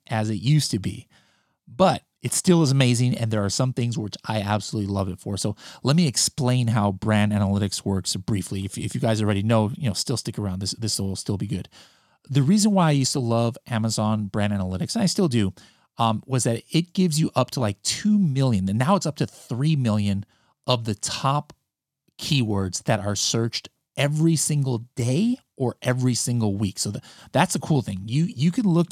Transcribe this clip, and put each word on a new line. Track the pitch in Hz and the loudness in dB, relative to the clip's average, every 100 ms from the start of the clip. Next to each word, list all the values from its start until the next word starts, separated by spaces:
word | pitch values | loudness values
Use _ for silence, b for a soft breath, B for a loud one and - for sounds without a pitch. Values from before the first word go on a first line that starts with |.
| - | -4
as | 113 107 | -2 -2
it | 107 | -2
used | 113 151 - | 2 2 2
to | 107 | -2
be, | 95 - - b b b b b - | -4 -8 -16 b b b b b -16
but | 117 185 131 - _ | 2 2 2 -6 _
it | 123 | -4
still | - - 170 | 0 4 6
is | 147 | 6
amazing. | 135 127 120 123 - | 4 4 4 2 0
And | 113 | 0
there | 107 | 0
are | 101 | 0
some | - 131 | 0 -2
things | 127 120 113 | 0 -2 -2
which | 104 - - | -6 -8 -6
I | 110 | -4
absolutely | 98 104 - 107 98 | -2 -2 -2 -4 -2
love | 98 95 | -2 -2
it | 87 | -6
for. | - 98 | -8 -4
So | 107 101 B B | -4 -6 B B
let | 120 | 0
me | 160 160 | 2 2
explain | - - - 123 127 117 | 0 -2 0 0 2 2
how | 113 101 | 2 0
brand | 95 110 107 104 | 0 0 2 2
analytics | 104 98 101 98 - | 2 2 0 0 -2
works | 98 95 - 98 | -4 -4 -4 -6
briefly. | 92 104 - 98 | -4 -4 -4 -6
If, | 98 - | -6 -6
if | - 127 | -6 -2
you | |
guys | 127 110 | 0 0
already | 104 101 | 0 0
know, | 107 113 107 147 | 2 2 2 -2
you | 135 | -4
know, | |
still | 95 - 120 | -4 -4 -4
stick | - 110 | -4 -6
around. | 104 92 | -6 -4
This, | 110 | -6
this | - 110 - | -6 -6 -4
will | 98 | -4
still | 92 - 98 | -4 -4 -4
be | 101 | -4
good. | 90 - b b b b b - | -6 -8 b b b b b -2
The | 135 | 2
reason | 135 214 214 | 4 4 4
why | 190 165 | 4 4
I | |
used | 143 127 | 4 2
to | 143 | 0
love | 117 117 117 123 - | 0 2 0 -2 -4
Amazon | 117 110 107 107 110 101 | -2 0 0 0 0 -2
brand | 107 104 | 0 0
analytics, | 101 92 92 - 233 | 0 -2 -4 -4 0
and | |
I | 190 | 0
still | - 175 | 2 2
do, | 120 95 b b b b - | 2 0 b b b b -2
um, | 113 110 - | 0 0 -2
was | 131 | -2
that | 127 117 - | 0 -4 -2
it | 160 175 | -2 -2
gives | - 185 151 | 0 2 2
you | 160 - | 0 0
up | 123 | -2
to, | - | 0
like, | 107 104 | -2 -2
two | - - 208 208 | -6 -2 2 4
million, | 175 135 135 107 95 | 2 2 2 2 0
and | 107 | 0
now | 165 196 | 2 2
it's | 156 | 0
up | - | -4
to | 147 | -6
three | - - 120 151 151 | -6 -10 -2 0 2
million | 117 104 104 98 - _ _ _ - | 2 2 2 -2 -6 _ _ _ -2
of | 123 | 0
the | 113 104 | 0 -6
top | - - 135 147 - - _ _ _ _ _ - | -6 -4 -2 -2 -6 -20 _ _ _ _ _ -14
keywords | - 143 107 101 95 - | -2 0 0 0 -2 -4
that | - 110 | -2 -2
are | 101 | -2
searched | 101 - 117 113 - - _ _ - | -2 -2 -2 -2 -6 -12 _ _ -4
every | 143 151 165 160 | -2 2 2 2
single | - 147 135 117 120 | 0 0 0 -2 -6
day | - 120 135 226 247 _ - | -4 -2 0 0 -2 _ -4
or | 127 - | -4 -2
every | 127 127 127 | -4 0 0
single | 117 - 120 107 | 0 -2 0 0
week. | 98 101 - | 0 -2 -2
So | 101 | -6
th-, | 104 B B B | -8 B B B
that's | 127 185 - | 0 0 -2
a | |
cool | - 147 | 0 0
thing. | - 95 | 0 -6
You, | 107 135 175 | -4 -2 -2
you | 120 165 | 0 0
can | 214 | 2
look | 208 165 165 | 2 2 0